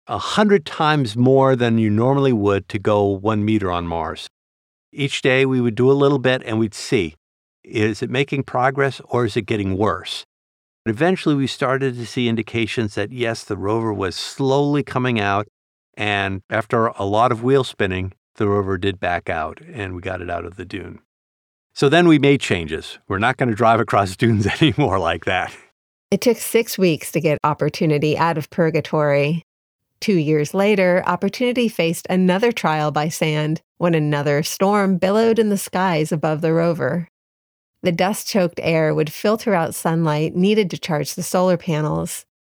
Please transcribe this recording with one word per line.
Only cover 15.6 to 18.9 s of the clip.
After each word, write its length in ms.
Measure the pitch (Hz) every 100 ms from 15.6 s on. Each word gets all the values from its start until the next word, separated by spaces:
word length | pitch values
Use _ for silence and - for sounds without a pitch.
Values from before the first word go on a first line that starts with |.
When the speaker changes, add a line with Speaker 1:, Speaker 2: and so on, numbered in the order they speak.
| _ _ _ -
Speaker 1:
And 460 | 104 101 98 98 -
after 380 | 107 113 120 113
a 180 | - 98
lot 260 | 107 123
of 120 | 113
wheel 200 | 123 139
spinning, 500 | - - 101 92 95 - _ -
the 120 | 104
rover 300 | 101 95 95
did 220 | 98